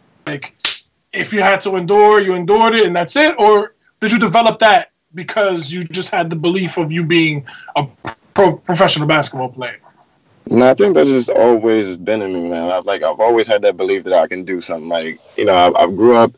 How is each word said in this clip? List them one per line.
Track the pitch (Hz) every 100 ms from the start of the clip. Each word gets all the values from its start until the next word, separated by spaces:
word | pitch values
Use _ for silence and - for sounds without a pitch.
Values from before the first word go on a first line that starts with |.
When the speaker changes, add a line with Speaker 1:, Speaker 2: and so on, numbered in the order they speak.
| _ _ -
Speaker 1:
Like, | 143 - _ - - _ _ _
if | 202 156
you | 208
had | 190 196
to | 202 190
endure, | 175 208 208 208
you | 196
endured | 180 170 214 226
it | 226 185
and |
that's | 175 175 277
it? | 311 320
Or | 214 208 214 _ _ -
did | 214
you | 220
develop | 202 226 226 220
that | 220 185 - _ _
because | 160 156 220 202 175 143
you | 180
just | 165 175 180
had | 196 165
the | 165
belief | 170 190 170 -
of | 156
you | 165
being | 156 165 160 147 131 - - -
a | 143 _ - - _
pro-, | - 185 -
professional | - 170 175 151 147
basketball | 156 - 131 127
player? | 123 123 110 _ _ _ _ _ _ -
Speaker 2:
No, | 117 127
I |
think | 131 202
that's | 156 143
just | 131 117
always | - 117 117 113 110 98 87
been | 90 110
in | 98
me, | 90 85
man. | 85 85
I've, | 92
like, | 87 98
I've | 78 -
always | 113 117 107
had | 104
that | 101 90
belief | 95 98
that | 87
I | 90 80
can | 92
do | 90 90
something. | 82 82 80
Like, | 85 80 80 _ -
you | 101
know, |
I, | 90 90 -
I | 85
grew | 95 117 117
up | 113